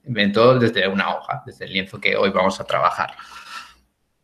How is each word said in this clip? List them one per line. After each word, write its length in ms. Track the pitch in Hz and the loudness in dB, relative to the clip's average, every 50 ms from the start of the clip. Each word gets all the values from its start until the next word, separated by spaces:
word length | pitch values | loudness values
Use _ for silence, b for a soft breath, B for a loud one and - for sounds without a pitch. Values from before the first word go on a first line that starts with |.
| - | -12
Ven 280 | - 117 107 104 98 | -6 -2 0 0 2
todo 260 | 101 110 113 123 131 127 | 4 6 6 6 6 6
desde 280 | 120 107 - 98 92 | 4 2 2 2 0
una 300 | 98 95 98 90 85 85 | 0 0 0 -2 -2 -2
hoja, 260 | 80 - - - - - | -4 -6 -8 -8 -8 -10
desde 180 | - - - 92 | -14 -16 -16 -12
el 80 | 90 | -8
lienzo 280 | 92 98 95 - - 101 | -6 -6 -6 -8 -8 -4
que 160 | - 98 101 | -2 0 0
hoy 140 | 104 104 98 | 2 2 2
vamos 300 | 95 95 92 98 98 - | 2 2 0 0 -2 -4
a 40 | - | -6
trabajar. 500 | - - 78 - - - - 90 - - - B B B B B B B B B B B B B _ _ _ _ _ _ _ | -4 -2 0 0 0 0 -2 -6 -6 -8 -16 B B B B B B B B B B B B B _ _ _ _ _ _ _